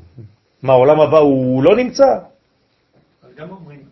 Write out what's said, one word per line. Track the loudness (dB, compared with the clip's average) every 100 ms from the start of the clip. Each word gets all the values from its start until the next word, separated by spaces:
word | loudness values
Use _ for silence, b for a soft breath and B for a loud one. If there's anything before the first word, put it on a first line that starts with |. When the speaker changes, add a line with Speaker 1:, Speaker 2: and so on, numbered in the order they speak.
| -20 -20 -20 _ _ _
Speaker 1:
מה, | 0
עולם | 2 2 2
הבא | 2 2
הוא | 2 0 -2 -2
לא | 0 0
נמצא? | -2 0 0 -2 -8 _ _ _ _ _ _ _ _ _
Speaker 2:
אבל | _ -20
גם | -20
אומרים | -20 -20 -20 -20